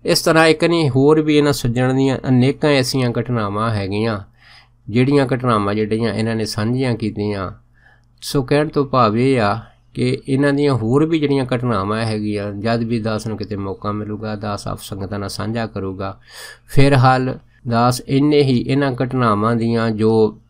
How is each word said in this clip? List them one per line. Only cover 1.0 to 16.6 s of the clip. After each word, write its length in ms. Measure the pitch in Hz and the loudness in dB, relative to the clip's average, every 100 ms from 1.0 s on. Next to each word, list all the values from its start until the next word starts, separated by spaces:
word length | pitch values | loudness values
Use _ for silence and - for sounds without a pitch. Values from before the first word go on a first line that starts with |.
| 139 156 | 4 4
ਵੀ 180 | 156 147 | 4 2
ਇਹਨਾਂ 140 | 143 | 2
ਸੱਜਣ 420 | 135 123 117 127 | 0 -2 0 0
ਦੀਆਂ 240 | 131 135 127 131 | 2 0 0 2
ਅਨੇਕਾਂ 420 | 127 123 135 156 | 2 2 2 2
ਐਸੀਆਂ 400 | 139 127 135 123 120 | 2 0 -2 -2 -2
ਘਟਨਾਵਾਂ 500 | 117 120 101 101 113 | -4 -4 -2 -2 -2
ਹੈਗੀਆਂ, 500 | 104 98 104 113 101 92 _ - - _ _ - | -2 -2 -2 -2 -4 -8 _ -20 -20 _ _ -4
ਜਿਹੜੀਆਂ 380 | 107 131 143 135 | 0 2 2 2
ਘਟਨਾਵਾਂ 400 | 131 127 110 101 | -2 0 0 0
ਜਿਹੜੀਆਂ 400 | 104 107 110 117 | -2 -2 -2 -2
ਇਹਨਾਂ 220 | 104 110 113 | -2 -2 -2
ਨੇ 80 | |
ਸਾਂਝੀਆਂ 500 | 107 - 107 127 131 | -4 -4 -2 -2 -2
ਕੀਤੀਆਂ। 580 | 117 107 101 104 101 92 - _ _ _ _ _ _ | -2 -4 -4 -4 -4 -8 -10 _ _ _ _ _ _
ਸੋ 200 | - 147 | -4 -4
ਕਹਿਣ 260 | 127 147 151 | 0 0 0
ਤੋਂ 180 | 151 131 | -2 0
ਭਾਵ 300 | 131 113 110 | 2 2 2
ਇਹ 240 | 131 131 | 2 2
ਆ 200 | 104 113 - _ _ | 0 -2 -8 _ _
ਕਿ 280 | - 123 131 - | -4 -2 -2 -2
ਇਹਨਾਂ 240 | 135 143 | 0 2
ਦੀਆਂ 220 | 143 147 | 2 0
ਹੋਰ 320 | 127 110 135 160 | 0 2 2 2
ਵੀ 120 | 165 | 0
ਜਿਹੜੀਆਂ 280 | 143 139 127 123 | 0 0 0 -2
ਘਟਨਾਵਾਂ 480 | 123 104 98 110 | -2 -2 -2 -2
ਹੈਗੀਆਂ, 480 | 113 107 104 104 101 | -2 -4 -4 -4 -6
ਜਦ 300 | 101 110 117 | -6 -2 -2
ਵੀ 180 | 113 120 | -2 -4
ਦਾਸ 260 | 110 107 113 | -2 -4 -6
ਨੂੰ 120 | 101 | -8
ਕਿਤੇ 180 | 101 98 | -8 -6
ਮੌਕਾ 360 | 98 92 104 | -6 -6 -6
ਮਿਲੂਗਾ, 440 | 104 104 104 107 104 | -6 -6 -8 -8 -8
ਦਾਸ 320 | 107 101 - | -6 -6 -8
ਆਪ 120 | 95 | -10
ਸੰਗਤਾਂ 380 | - 98 95 101 | -10 -10 -8 -8
ਨਾਲ 100 | 98 | -8
ਸਾਂਝਾ 380 | - 104 117 110 | -6 -6 -6 -6
ਕਰੂਗਾ। 540 | 101 95 95 98 - _ - - - | -6 -8 -8 -10 -10 _ -20 -20 -20